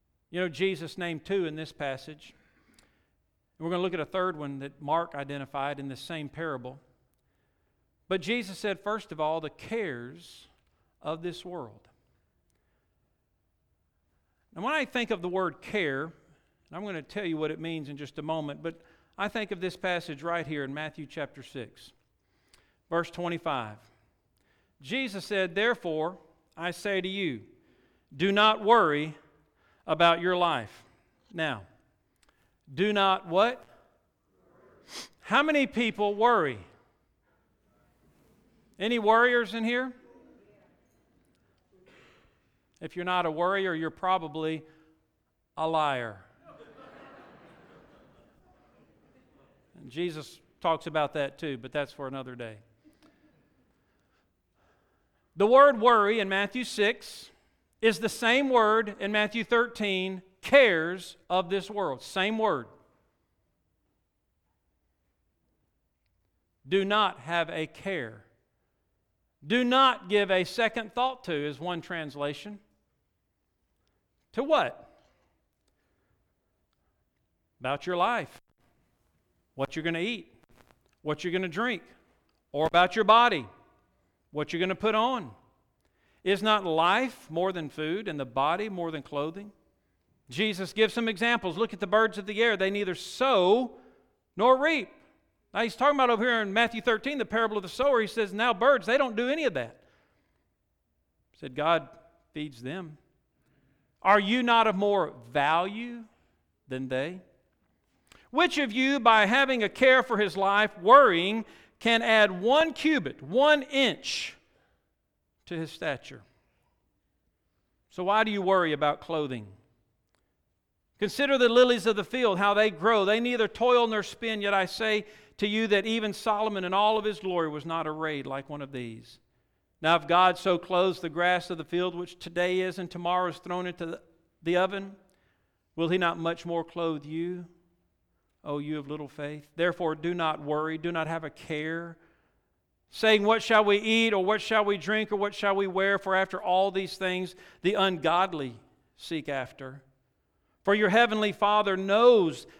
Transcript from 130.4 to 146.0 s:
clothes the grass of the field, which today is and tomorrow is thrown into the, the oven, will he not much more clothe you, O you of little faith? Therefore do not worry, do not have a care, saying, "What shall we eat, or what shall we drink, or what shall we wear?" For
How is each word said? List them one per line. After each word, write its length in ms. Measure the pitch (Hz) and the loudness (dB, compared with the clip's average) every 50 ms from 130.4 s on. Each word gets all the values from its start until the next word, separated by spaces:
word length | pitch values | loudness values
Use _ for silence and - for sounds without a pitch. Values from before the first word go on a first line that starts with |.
| - 190 180 | 2 0 0
clothes 440 | 170 175 - 185 175 185 190 180 - | 0 0 0 2 2 2 2 0 -2
the 100 | - 165 | -6 -8
grass 400 | 147 170 175 180 180 175 175 - | -4 0 2 2 2 2 0 -4
of 80 | 180 160 | -8 -10
the 60 | 151 | -8
field, 300 | - 175 175 180 185 170 | -4 -4 -2 -2 -2 -4
which 240 | 175 180 175 - - | -6 -10 -12 -12 -16
today 420 | - 180 170 175 180 185 185 185 | -16 -8 -4 -2 -2 0 0 0
is 180 | 185 185 175 196 | -2 -2 -4 -8
and 120 | 180 170 | -10 -10
tomorrow 380 | - 175 175 175 180 180 185 175 | -10 -6 -4 -2 0 0 0 -2
is 80 | 156 | -4
thrown 300 | - - 180 180 180 180 | -8 -10 -8 -6 -6 -6
into 180 | 180 175 - 175 | -6 -8 -8 -8
the, 160 | 165 - - - _ _ _ _ _ _ _ - | -10 -10 -12 -14 _ _ _ _ _ _ _ -2
the 140 | 165 175 | 0 2
oven, 400 | 175 185 185 202 196 196 196 196 - _ _ _ _ _ _ _ _ _ _ _ _ _ _ _ | 2 2 2 0 -4 -10 -12 -16 -20 _ _ _ _ _ _ _ _ _ _ _ _ _ _ _
will 140 | 160 165 165 | -4 -2 0
he 80 | 180 185 | 0 2
not 200 | 180 170 175 170 | 2 0 0 -2
much 280 | 165 165 170 - - | -2 -4 -4 -6 -6
more 180 | 170 170 170 160 | -6 -4 -4 -4
clothe 400 | 165 - 170 170 165 156 147 143 | -6 -6 -6 -4 -4 -4 -6 -8
you, 400 | 147 156 165 170 175 180 175 175 170 _ _ _ _ _ _ _ _ _ _ _ _ _ _ _ _ _ _ - | -8 -8 -6 -6 -6 -6 -8 -12 -16 _ _ _ _ _ _ _ _ _ _ _ _ _ _ _ _ _ _ -12
O 140 | - 147 | -10 -8
you 220 | 147 143 147 156 151 | -8 -6 -6 -6 -8
of 100 | 139 135 | -8 -8
little 200 | 151 151 151 135 | -10 -10 -10 -12
faith? 380 | - - 147 147 151 151 143 _ _ | -12 -12 -10 -10 -10 -12 -16 _ _
Therefore 400 | 160 170 180 170 - 180 160 156 | -2 0 0 0 0 -2 -2 -2
do 200 | 156 151 170 180 | -2 -2 -4 -2
not 260 | 175 165 156 156 151 | 0 0 0 -2 -2
worry, 380 | 147 143 151 151 156 160 160 160 | -2 -2 -2 0 0 -2 -4 -4
do 140 | 156 170 175 | -4 -4 -2
not 160 | 165 160 156 | -2 -2 -2
have 160 | 165 165 160 | -4 -6 -6
a 60 | 147 | -10
care, 680 | - - - - 160 151 151 160 165 170 170 170 160 - _ _ _ _ _ _ _ _ _ _ _ _ _ _ _ _ _ _ | -12 -14 -10 -8 -6 -6 -4 -4 -6 -6 -8 -10 -14 -18 _ _ _ _ _ _ _ _ _ _ _ _ _ _ _ _ _ _
saying, 320 | - - 220 220 220 208 202 | -6 0 4 4 4 6 6
"What 200 | 208 226 220 - | 4 2 2 2
shall 240 | - 226 214 214 | 4 4 4 6
we 100 | 208 202 | 6 4
eat, 380 | 208 220 220 220 226 226 226 208 | 2 2 2 2 4 4 2 2
or 100 | 196 185 | 2 0
what 160 | 190 214 208 | 0 0 -2
shall 240 | - - 220 220 208 | -2 0 0 2 2
we 140 | 202 202 185 | 2 0 -2
drink, 340 | 143 180 214 214 214 214 214 | -2 -2 -2 -2 -2 -2 -2
or 40 | |
what 180 | 196 202 202 202 | -2 -2 -2 -4
shall 200 | - 208 202 196 | -2 0 0 2
we 120 | 196 196 | 2 0
wear?" 320 | 190 180 190 190 196 202 | -2 0 0 0 2 0
For 180 | 190 | 0